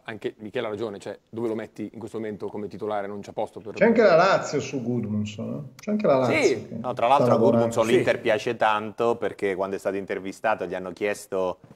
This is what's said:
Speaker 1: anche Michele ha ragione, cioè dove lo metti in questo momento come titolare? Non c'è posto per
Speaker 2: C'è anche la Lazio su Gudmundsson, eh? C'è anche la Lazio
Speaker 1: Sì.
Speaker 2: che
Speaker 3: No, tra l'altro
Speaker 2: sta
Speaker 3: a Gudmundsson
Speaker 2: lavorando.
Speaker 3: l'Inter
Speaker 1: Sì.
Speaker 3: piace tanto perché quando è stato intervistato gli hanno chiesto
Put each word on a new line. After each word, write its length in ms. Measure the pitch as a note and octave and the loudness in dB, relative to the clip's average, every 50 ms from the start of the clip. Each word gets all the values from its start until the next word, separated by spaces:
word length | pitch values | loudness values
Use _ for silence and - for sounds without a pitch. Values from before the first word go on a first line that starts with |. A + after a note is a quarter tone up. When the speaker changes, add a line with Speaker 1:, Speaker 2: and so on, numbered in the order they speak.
| _ | _
Speaker 1:
anche 280 | A#2 A2 G2+ - A#2+ - - | -14 -12 -8 -8 -8 -8 -8
Michele 260 | G#2+ G#2 - B2 A#2 | -14 -8 -6 -6 -4
ha 40 | G#2+ | -4
ragione, 260 | G#2 G2+ A#2 G#2+ G2+ F#2 | -4 -6 -6 -8 -8 -10
cioè 180 | - C3 - - _ _ | -12 -12 -14 -14 _ _
dove 180 | A2 A2+ A#2+ | -8 -6 -4
lo 80 | A2+ G#2+ | -4 -4
metti 340 | A2 G#2+ - _ - G#2+ G2+ - | -4 -6 -10 _ -12 -12 -10 -10
in 60 | A2 | -12
questo 180 | A2+ G#2 - | -12 -10 -10
momento 300 | A2 A2 G#2+ G#2 - G#2+ | -8 -8 -8 -8 -8 -8
come 200 | G2+ - G#2 G#2 | -10 -8 -8 -10
titolare? 400 | F#2+ A2 F#2 A2 G#2+ G#2+ G2+ G2 | -10 -10 -8 -6 -4 -4 -4 -4
Non 140 | G2 G#2 G2+ | -6 -8 -10
c'è 100 | F#2+ G2+ | -12 -10
posto 280 | - A#2+ G#2+ - - - | -6 -6 -6 -6 -8 -12
per 140 | - G#2 - | -14 -12 -2
Speaker 2:
C'è 100 | - G3+ | 2 2
anche 160 | A#3 G#3+ A#3+ | 4 4 4
la 140 | A3 F#3+ E3 | 6 6 6
Lazio 440 | D#3+ F#3 F#3+ E3+ D3 - - D3+ C#3 | 6 6 4 4 2 0 -2 -4 -4
su 220 | - - D3 C3 | -4 -4 -6 -6
Gudmundsson, 720 | A2+ A#2+ B2 A#2 G#2 G2+ G#2+ G#2 G#2 - - - A2+ A2+ A#2 - - - - | -4 -4 -4 -4 -2 -2 -4 -4 -4 -6 -8 -8 -8 -8 -8 -10 -10 -14 -16
eh? 60 | - | -10
C'è 100 | - G#3 | -6 -4
anche 160 | G#3+ G#3 G#3 | -2 0 2
la 80 | E3+ C3+ | 4 4
Lazio 240 | C3 B2+ A#2 - D#4 | 4 4 2 2 4
Speaker 1:
Sì. 260 | B3+ E3 A#2+ G#2 - | 4 2 2 0 -4
Speaker 2:
che 80 | - A#2 A2+ | -8 -10 -8
Speaker 3:
No, 120 | A#2 B2+ - | -8 -6 -2
tra 140 | - A#2 | 0 4
l'altro 180 | A#2+ C3+ C3+ B2 | 6 6 6 6
Speaker 2:
sta 80 | A#2+ A#2 | 6 6
Speaker 3:
a 20 | |
Gudmundsson 300 | A2 A2+ A#2 A#2 A#2 A#2 A2+ - A#2+ A2 | 6 6 6 6 6 4 2 2 2 4
Speaker 2:
lavorando. 60 | A2+ B2 | 4 4
Speaker 3:
l'Inter 200 | A#2 A#2+ B2+ A2 | 6 6 4 2
Speaker 1:
Sì. 60 | G#2+ | 2
Speaker 3:
piace 340 | A2+ A2+ G#2+ G#2 - B2 A#2 | 2 2 2 2 0 -2 0
tanto 580 | - A2+ A2 G#2+ G#2 A2 G#2+ G2 - A#2 A#2+ A#2 | 2 2 2 2 2 -2 -4 -2 0 2 2 2
perché 400 | - G#2 F#2 - - G#2 G2 F#2 | 0 -2 -4 -2 -2 -2 -2 0
quando 200 | F2+ F#2+ F#2+ G2 | 0 -2 -2 -4
è 40 | F2 | -4
stato 160 | - G2+ F#2+ | -2 -2 -2
intervistato 680 | G2 F#2+ F2+ G2+ G2 F#2 G2 F#2 - - A2 G#2+ F#2+ F#2+ | -2 -4 -4 -6 -6 -6 -8 -8 -2 0 0 0 0 -2
gli 80 | F2 F#2+ | -6 -6
hanno 180 | F#2 F#2 F#2 | -6 -8 -10
chiesto 680 | E2+ - G#2 G2+ G2+ - - - G2+ F#2+ F#2 F2+ E2+ - - - - | -6 -2 -2 -2 -2 -4 -6 -4 -2 -2 0 -2 -2 -6 -12 -20 -20